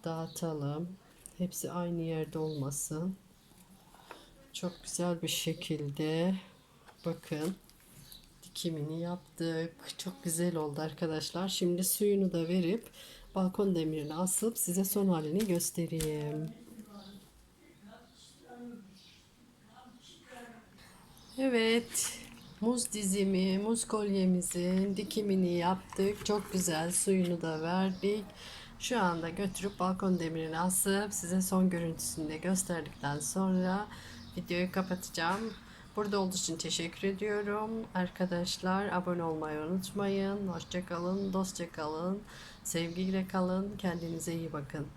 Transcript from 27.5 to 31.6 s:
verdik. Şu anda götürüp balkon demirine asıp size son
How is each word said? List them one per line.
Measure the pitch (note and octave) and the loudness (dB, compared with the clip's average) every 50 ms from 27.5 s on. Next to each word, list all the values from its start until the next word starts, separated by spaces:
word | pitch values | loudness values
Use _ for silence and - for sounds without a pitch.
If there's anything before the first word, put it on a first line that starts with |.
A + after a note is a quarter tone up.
| D#3+ D#3 | -2 0
verdik. | D#3+ E3 F3+ F#3 F#3+ F#3+ F#3 - - G3 G#3 G#3+ G3 F#3 - - - - - - - - - - | 0 2 2 4 2 2 0 0 2 2 2 2 -2 -8 -12 -16 -16 -14 -14 -14 -16 -16 -12 -8
Şu | - - B3+ A#3 | -2 0 2 4
anda | G3 F3+ E3+ E3 E3 E3+ | 4 4 2 2 -2 -4
götürüp | E3 F#3+ G3+ F#3+ F#3+ - F#3 G3+ G3+ - | -2 0 -2 -2 -2 -2 -4 -4 -2 0
balkon | F3+ F#3 F#3 F#3 G3 F#3+ F#3 E3+ | 2 2 2 2 4 4 4 4
demirine | E3 E3 D#3+ D#3+ D#3+ D#3+ D#3+ D#3+ | 2 0 0 -2 -2 -2 0 2
asıp | F3 F#3 F#3 - - G3 G3 G3+ G#3 G#3 G#3 | 2 4 4 4 4 4 2 2 2 0 -4
size | - F#3 E3+ F#3 F#3 | -4 -2 2 2 2
son | F#3 F#3 F#3+ F#3 | 2 4 4 6